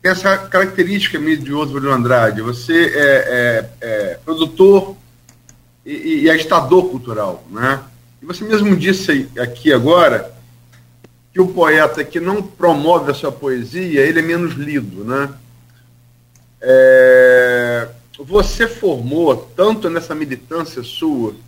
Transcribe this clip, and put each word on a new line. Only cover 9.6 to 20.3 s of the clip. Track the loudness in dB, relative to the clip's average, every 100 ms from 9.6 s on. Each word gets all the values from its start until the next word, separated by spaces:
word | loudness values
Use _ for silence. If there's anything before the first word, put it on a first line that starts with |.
| 2
agora | 2 4 4 4 0 -6 -20 _ _ _ _ _ _ _ _ _
que | 0
o | 0
poeta | 2 2 4 2 0
que | -8 -6
não | -4 -6
promove | -8 -2 0 2 2 0 0
a |
sua | -6 -8
poesia, | -6 -6 -6 -6 -10 -4 0
ele | 2 0
é |
menos | -2 -4 -4
lido, | -6 -6 -6 -8 -12
né? | -8 -6 -6 -10 _ _ _ _ _ _ _ _ _ _ _ _
É, | 4 6 8 8 8 8 6 6 2 0 -2 -4 -6 -16 _ -20
você | -2 0 0 -2 -4
formou, | -2 -4 -4 -4 -2 0 0 -4
tanto | -2 0 0 -4
nessa | -6 -8
militância | -10 -8